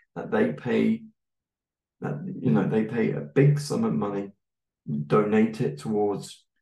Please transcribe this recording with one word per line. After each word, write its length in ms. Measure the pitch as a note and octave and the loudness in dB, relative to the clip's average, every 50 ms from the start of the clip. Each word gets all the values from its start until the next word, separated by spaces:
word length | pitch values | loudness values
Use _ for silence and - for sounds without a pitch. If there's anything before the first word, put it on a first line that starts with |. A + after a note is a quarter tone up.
| _ _ - | _ _ -12
that 160 | F2 - - | -10 -6 -2
they 220 | A2 A2 - - | 0 0 2 0
pay, 500 | - - - A#2+ A2+ A2+ A2+ A2 A2+ - - - _ _ _ _ _ _ _ _ _ _ _ _ _ _ _ _ _ - | 0 -4 -4 0 0 2 2 2 0 -2 -4 -14 _ _ _ _ _ _ _ _ _ _ _ _ _ _ _ _ _ -10
that, 240 | - - - - - - - - | -6 -6 -6 -6 -6 -8 -8 -4
you 100 | - - | 0 0
know, 160 | A2 G2+ F#2 | 2 2 2
they 180 | - A2 A2 A2 | 2 0 0 0
pay 280 | - A#2+ A#2 G#2+ - | 0 -2 -2 0 0
a 80 | - - | -2 -4
big 400 | - - - C3 D3 D3 - - | -6 -2 2 4 6 6 4 2
sum 240 | - - - A2+ A2+ | -2 -4 -2 -2 0
of 80 | A2+ | 0
money, 400 | A2 G#2+ G#2 G#2 G2+ G2+ G2+ G2 - _ _ _ _ _ _ _ _ _ _ - - - - | 0 0 -2 -2 -4 -6 -6 -8 -12 _ _ _ _ _ _ _ _ _ _ -8 -6 -6 -2
donate 540 | - A2+ G#2+ G2+ G#2 A2 A2 A2+ A2+ - - | 2 2 2 4 4 4 4 4 4 2 -2
it 180 | B2 G#2 - - | -2 -2 -2 -4
towards, 640 | - A2 G#2+ G#2 G#2 G2+ G2 - - - - - _ _ _ _ | -6 -2 0 0 2 0 0 -4 -6 -12 -18 -20 _ _ _ _